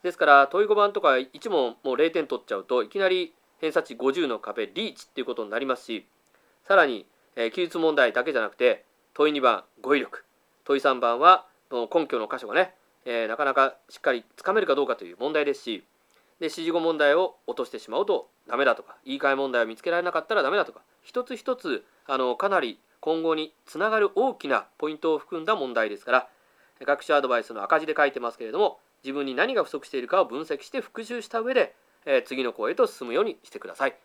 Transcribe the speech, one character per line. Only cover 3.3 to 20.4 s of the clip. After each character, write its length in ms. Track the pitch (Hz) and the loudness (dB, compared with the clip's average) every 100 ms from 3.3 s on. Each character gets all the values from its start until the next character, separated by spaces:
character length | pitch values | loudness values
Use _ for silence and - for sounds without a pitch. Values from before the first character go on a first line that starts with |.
| _ _ _ | _ _ _
偏 120 | 160 | -2
差 120 | 160 | -2
値 120 | 160 120 | -4 -2
五 160 | 131 | 0
十 160 | 147 151 | 0 -2
の 120 | 110 | -2
壁、 280 | 107 110 101 | -6 -6 -6
リ 240 | 170 214 | -6 -8
ー 40 | 135 | -10
チ 120 | - | -14
っ 40 | |
て 80 | - | -10
い 20 | |
う 20 | 123 | -8
こ 100 | 120 | -6
と 80 | |
に 60 | 104 | -6
な 100 | 110 | -6
り 60 | 135 | -4
ま 100 | 123 | -6
す 100 | - | -6
し、 200 | 107 _ _ _ _ _ _ - | -10 _ _ _ _ _ _ 2
さ 80 | 196 | 4
ら 100 | 147 | 4
に、 200 | 110 - _ _ - | 0 -12 _ _ -6
え 120 | 117 | -4
ー、 40 | |
記 100 | 185 | -2
述 160 | 170 170 | -4 0
問 180 | 160 147 | 2 4
題 180 | 123 | 2
だ 100 | 123 | 2
け 80 | 120 | -2
じ 60 | 131 | -2
ゃ 40 | |
な 80 | 107 | -4
く 60 | - | 2
て、 300 | 123 104 _ _ _ | 2 2 _ _ _
問 160 | - 151 | 0 0
い 40 | |
二 80 | 147 | 4
番、 220 | 127 104 - _ | 2 2 -4 _
語 140 | 127 143 | 0 0
彙 40 | |
力、 240 | 113 - _ _ _ _ | 0 -12 _ _ _ _
問 140 | - 139 | -4 0
い 40 | |
三 180 | 143 127 | 0 2
番 200 | 120 120 | 0 6
は、 260 | 165 185 - _ _ | 6 6 2 _ _
そ 60 | 127 | -6
の 140 | 113 | -2
根 140 | 170 147 | -2 0
拠 120 | 123 | -4
の 100 | 107 | -4
箇 80 | 131 | -8
所 80 | 110 | -2
が 80 | 139 | 0
ね、 180 | 185 _ _ _ 127 | 0 _ _ _ -6
え 200 | 117 110 | -4 -4
ー、 20 | |
な 100 | 110 | -2
か 80 | 139 | 0
な 80 | |
か 220 | 131 135 - _ | 2 0 -2 _
し 80 | - | -4
っ 20 | |
か 140 | - | -2
り 100 | 123 - - | -2 -6 -8
つ 60 | |
か 100 | - | -2
め 80 | 214 | 0
る 60 | 190 | 2
か 80 | 139 | 0
ど 80 | |
う 40 | 131 | 0
か 80 | 117 | -4
と 80 | 90 | -8
い 60 | |
う 40 | 90 | -8
問 140 | 135 | -4
題 120 | 156 143 | -2 -2
で 80 | |
す 100 | 139 | -4
し、 200 | - 98 _ _ _ _ _ _ | -6 -10 _ _ _ _ _ _
で、 60 | 160 | -10
指 100 | - | -6
示 160 | 165 | -2
語 80 | 165 | 0
問 180 | 165 156 | 0 2
題 180 | 147 156 | 4 4
を 200 | 185 - - | 0 -4 -10
落 100 | 123 | -8
と 80 | 120 | -8
し 40 | |
て 100 | 110 | -10
し 120 | - | -6
ま 80 | 123 | -4
う 60 | 202 | 0
と 240 | 175 - _ - | -2 -4 _ -8
ダ 80 | 123 | 0
メ 100 | 139 | 2
だ 100 | - | 0
と 80 | |
か、 120 | - - | -6 -20
言 120 | 131 135 | -12 -4
い 40 | |
換 120 | 143 | -2
え 40 | 135 | 0
問 160 | 135 | 0
題 120 | 123 | 0
を 20 | 113 | -2
見 100 | 113 | -4
つ 80 | |
け 80 | 175 | -4
ら 60 | 175 | -2
れ 60 | |
な 80 | 175 | -2
か 80 | 165 | -4
っ 80 | - | -2
た 80 | |
ら 80 | 214 | -2